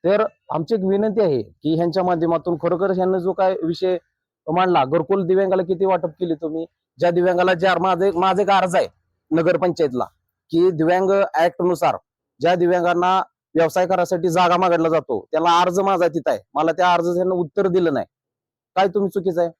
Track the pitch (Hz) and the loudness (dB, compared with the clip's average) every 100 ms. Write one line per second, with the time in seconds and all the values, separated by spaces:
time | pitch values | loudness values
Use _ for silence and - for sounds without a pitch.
0 | 170 208 214 _ - 151 165 220 185 196 | 0 0 -2 _ -8 -6 -2 -2 0 0
1 | 220 202 190 135 - _ 151 160 175 175 | 0 0 0 0 -4 _ -4 0 0 0
2 | 180 170 165 165 180 170 165 170 190 185 | -2 0 0 -2 -2 -4 -2 -2 -2 0
3 | 185 190 175 180 190 190 165 170 185 175 | 0 0 -2 0 0 0 -4 -2 -2 -2
4 | _ _ _ _ - 170 185 170 131 165 | _ _ _ _ -4 0 2 2 2 0
5 | 156 196 175 190 190 185 175 175 190 180 | 0 -2 0 0 2 0 -2 -2 0 0
6 | 175 - 180 151 160 160 165 _ _ _ | -4 -6 -6 -4 -6 -8 -10 _ _ _
7 | 170 175 180 180 185 180 180 170 190 180 | 0 2 2 2 2 2 0 0 0 0
8 | 196 170 190 185 196 196 185 175 110 _ | 0 0 0 0 2 2 2 0 -2 _
9 | _ _ _ 160 165 170 180 165 151 123 | _ _ _ 0 0 0 -2 0 -2 -2
10 | 98 _ _ _ _ 165 185 156 160 180 | -6 _ _ _ _ 2 2 2 0 2
11 | 190 196 196 156 170 - 180 170 156 107 | 2 0 0 0 0 0 -2 0 0 -2
12 | _ _ _ _ 160 180 175 180 170 175 | _ _ _ _ -2 2 2 2 0 0
13 | 175 185 - _ _ 156 165 185 180 185 | 0 0 -2 _ _ 0 0 0 0 0
14 | 175 180 175 165 175 180 185 170 160 160 | 0 -2 0 2 2 2 2 2 2 0
15 | 139 110 - 156 170 170 180 180 196 185 | -2 -8 -4 -2 2 2 2 0 0 0
16 | 170 156 143 110 _ 147 160 165 180 175 | 0 -2 -4 -6 _ -2 -2 2 2 2
17 | 170 175 185 180 165 - 190 185 170 131 | 0 -2 -2 -2 -4 -2 0 0 0 -2
18 | - _ _ _ _ _ _ 180 190 202 | -6 _ _ _ _ _ _ -2 0 0
19 | 196 196 180 170 170 | -4 -4 -4 -2 -4